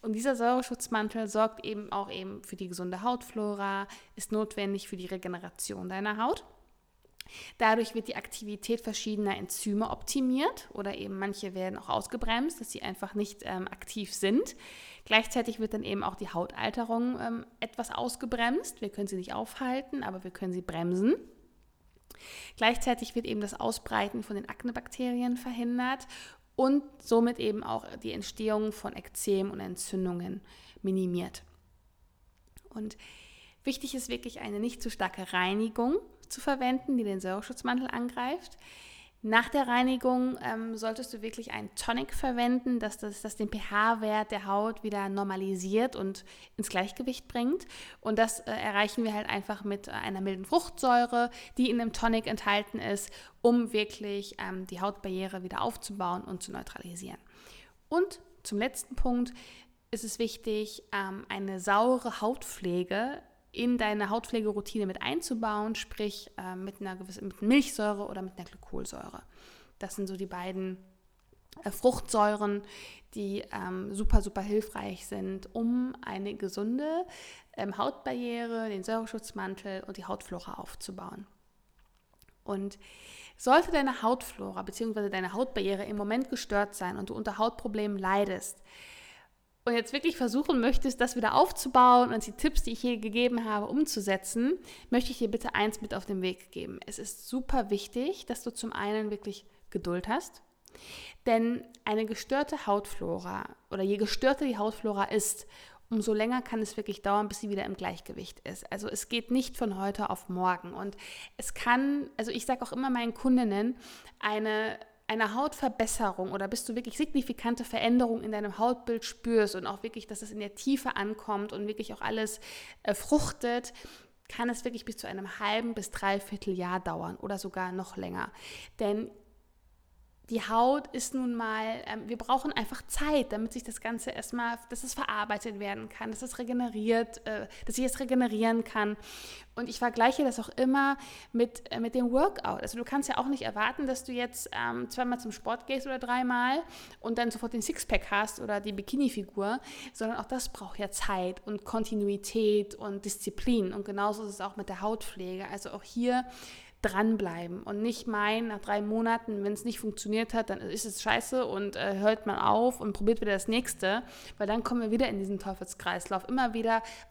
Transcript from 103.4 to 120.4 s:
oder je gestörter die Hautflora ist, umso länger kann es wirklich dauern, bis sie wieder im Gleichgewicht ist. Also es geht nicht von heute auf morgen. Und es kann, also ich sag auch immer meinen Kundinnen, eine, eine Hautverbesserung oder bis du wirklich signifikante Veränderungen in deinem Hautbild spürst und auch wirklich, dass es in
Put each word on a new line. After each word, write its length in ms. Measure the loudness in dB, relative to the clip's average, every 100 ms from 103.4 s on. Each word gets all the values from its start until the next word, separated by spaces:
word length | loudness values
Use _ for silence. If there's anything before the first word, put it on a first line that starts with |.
| -8 -14 _
oder 120 | -2
je 160 | 2 2
gestörter 480 | 2 4 4 4 2
die 120 | 2
Hautflora 460 | 0 0 -2 0
ist, 420 | 2 2 2 -4 -8 -20 -20 -20 -2
umso 220 | 0 2
länger 300 | 2 2 0
kann 180 | 0 -4
es 160 | -2 -4
wirklich 260 | -6 -2
dauern, 260 | 2 4 2
bis 120 | -4
sie 100 | -4
wieder 140 | -2
im 100 | -4
Gleichgewicht 640 | -4 -6 -6 -10 -10 -12 -12
ist. 300 | -12 -12 -8
Also 180 | -6 -6
es 200 | -6 -2
geht 220 | -4 2
nicht 260 | 0 0 -2
von 240 | -2 0
heute 300 | -2 -2 -2
auf 180 | -4 -4
morgen. 460 | 2 2 2 -4
Und 220 | -8 -8 -10 -16 -16 -16 -8
es 180 | -6
kann, 560 | -2 4 4 6 2 -2 -4
also 140 | -4
ich 140 | -2
sag 180 | -2 -2
auch 100 | -2
immer 180 | -2 0
meinen 240 | 0 0
Kundinnen, 600 | 2 6 6 6 2 2 -2 -12 -18 -20 -4
eine, 600 | 0 0 2 0 0 -6 -14 _ -2
eine 280 | 2 2
Hautverbesserung 1000 | 2 0 2 -2 2 0 2 0 0 -2
oder 140 | -2 -2
bis 200 | -2 -2
du 80 |
wirklich 240 | -4 -4 -2
signifikante 680 | 2 2 0 -2 0 0
Veränderungen 580 | -2 2 6 6 6 0
in 100 | -2
deinem 260 | -2 -4 2
Hautbild 460 | 2 2 0 -2
spürst 500 | -4 -6 4 6 6
und 120 | 2 -4
auch 160 | -4
wirklich, 240 | -6 -8 -10
dass 140 | -10
es 100 | -8
in 100 | -8